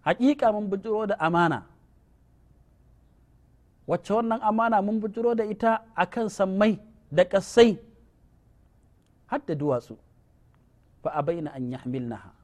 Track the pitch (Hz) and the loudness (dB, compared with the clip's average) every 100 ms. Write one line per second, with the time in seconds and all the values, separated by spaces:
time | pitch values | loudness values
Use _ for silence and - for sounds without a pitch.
0 | - 175 254 294 233 208 208 196 220 214 | -2 2 2 4 0 0 -4 -6 -4 -4
1 | 214 202 160 170 170 131 - _ _ _ | -2 -2 0 2 2 0 -8 _ _ _
2 | _ _ _ _ _ _ _ _ _ _ | _ _ _ _ _ _ _ _ _ _
3 | _ _ _ _ _ _ _ _ - 170 | _ _ _ _ _ _ _ _ -6 -6
4 | - 214 226 226 220 220 226 214 202 220 | -2 -2 0 -2 0 0 2 2 0 -2
5 | 214 220 240 233 214 214 226 226 - - | -4 -2 0 0 -2 0 0 0 -4 -2
6 | 180 - 220 - 190 190 214 196 - - | -2 -2 -6 -2 -2 2 2 2 -8 -20
7 | _ 147 185 196 185 - 233 185 - _ | _ 0 2 0 2 6 6 6 -10 _
8 | _ _ _ _ _ _ _ _ _ _ | _ _ _ _ _ _ _ _ _ _
9 | _ _ _ 285 - 147 147 127 - 113 | _ _ _ -8 -6 -4 -2 -2 -4 -20
10 | _ _ _ _ _ _ _ _ _ _ | _ _ _ _ _ _ _ _ _ _
11 | 151 151 143 170 151 135 123 131 123 131 | -6 -4 -4 -4 -6 -8 -8 -8 -8 -6
12 | 120 104 95 _ | -8 -10 -16 _